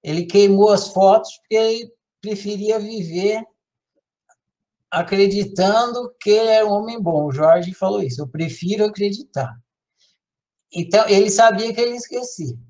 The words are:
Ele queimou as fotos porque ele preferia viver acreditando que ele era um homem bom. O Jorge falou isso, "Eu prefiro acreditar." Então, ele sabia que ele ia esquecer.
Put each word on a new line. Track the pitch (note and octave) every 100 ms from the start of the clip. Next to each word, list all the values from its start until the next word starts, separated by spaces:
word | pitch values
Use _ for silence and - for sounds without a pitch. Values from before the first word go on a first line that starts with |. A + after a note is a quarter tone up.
Ele | D3 D#3+ E3+
queimou | G3+ G3+ G3 G#3
as | G3 -
fotos | F#3 F#3+ A3 - -
porque | _ A3
ele | A3 A3+ A#3 _ _ _
preferia | G#3 G3+ G3+ G3+ G#3 A3
viver | G#3 A3+ E3 E3+ G3 A3 A3+ _ _ _ _ _ _ _ _ _ _ _ _ _ _
acreditando | F3 E3+ G3 G3 G3+ G3+ - F#3+ A3 A#3+ A#3+ B3 _
que | G#3
ele | G#3+ A3+
era | A3 G#3+
um |
homem | G3+ A3 A#3
bom. | E3+ D#3 D3
O |
Jorge | C3+ D#3 E3+ F3
falou | F#3 F#3+ G3+
isso, | C#3 A#2+
"Eu | C#3+
prefiro | D#3 D#3+ - F3 G#3
acreditar." | G#3 G#3 G3+ G#3 - - B2 - _ _ _ _ _ _ _ _ _ _ _
Então, | F3 E3+ G3+ A3
ele | G3 G#3+
sabia | G3 A3+ G3 A3+
que | A3+
ele | A#3+
ia | A#3+
esquecer. | - B3 B3 - C#3+ -